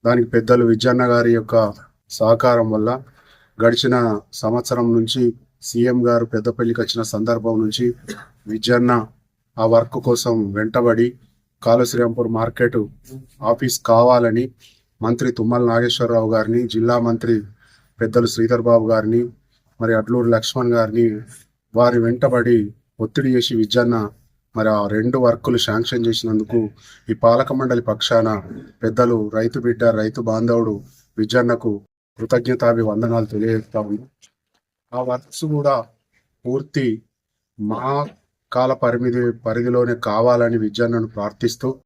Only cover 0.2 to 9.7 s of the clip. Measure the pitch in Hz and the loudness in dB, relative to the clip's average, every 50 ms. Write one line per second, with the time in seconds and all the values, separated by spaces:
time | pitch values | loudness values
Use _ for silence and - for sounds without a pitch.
0.2 | 117 117 - 117 113 117 123 120 120 117 113 113 123 127 120 123 123 120 120 120 | 0 0 0 -2 4 4 4 4 6 4 2 2 2 0 2 2 2 2 2 2
1.2 | 117 120 117 113 110 113 - 113 110 104 104 - - _ _ _ _ _ - - | 4 2 2 0 0 0 2 2 2 2 -4 -10 -20 _ _ _ _ _ -6 -2
2.2 | 113 110 117 113 127 127 120 120 113 110 110 107 107 117 127 131 135 _ _ _ | 2 2 2 4 4 2 2 2 2 0 0 0 0 -2 -2 -4 -8 _ _ _
3.2 | _ _ _ _ _ _ _ - 113 117 120 - - 127 123 123 120 113 104 104 | _ _ _ _ _ _ _ 0 0 2 2 2 0 0 2 2 2 0 -2 -4
4.2 | - _ - - - 110 113 123 120 - 127 120 120 117 117 117 113 113 - 131 | -8 _ -14 -6 -4 -2 -2 -2 -2 -4 -2 0 0 2 2 2 0 0 0 0
5.2 | 123 120 117 - _ _ _ _ - - - 117 120 123 123 123 123 120 120 117 | 0 0 0 -4 _ _ _ _ -16 -6 -2 0 0 2 2 2 2 2 2 2
6.2 | 117 113 - 110 107 120 110 - 120 117 117 117 110 107 - 117 113 110 - 104 | 0 -2 -4 -4 -4 -4 -4 -2 -2 -2 -2 -2 -4 -4 -4 -6 -6 -6 -4 -4
7.2 | 110 117 117 113 107 113 113 107 110 107 107 - 123 120 120 - - - - - | -2 -2 -2 -2 -2 -2 -2 0 -2 -2 -2 -2 -2 -2 -4 -4 -14 -16 -16 -16
8.2 | - _ _ _ _ 104 110 110 - 120 123 120 123 123 123 117 107 - _ _ | -18 _ _ _ _ -10 -8 -6 0 0 2 2 4 2 2 0 -2 -6 _ _
9.2 | _ _ _ _ _ _ _ 117 110 113 | _ _ _ _ _ _ _ -2 0 4